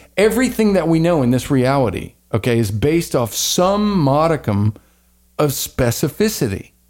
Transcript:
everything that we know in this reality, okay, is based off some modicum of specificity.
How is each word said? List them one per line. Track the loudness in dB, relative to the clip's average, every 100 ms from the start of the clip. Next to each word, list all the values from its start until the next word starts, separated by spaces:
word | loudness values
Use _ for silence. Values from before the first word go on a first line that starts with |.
| -10 0
everything | 0 2 -2 0 2
that | 2 2
we | 2
know | 2 2
in | 2
this | 0 0
reality, | 0 2 2 0 -2 -10 -16 _
okay, | -4 0 0
is | 0
based | 0 0 0 0 -2
off | -2
some | -4 -4 0 0 2 0 0
modicum | 2 2 2 -2 -2 0 0 -4 _ _ _ _ _ -2
of | -2
specificity. | -2 -8 -2 -2 0 -2 0 -2 -2 -4 -6 -10 _ _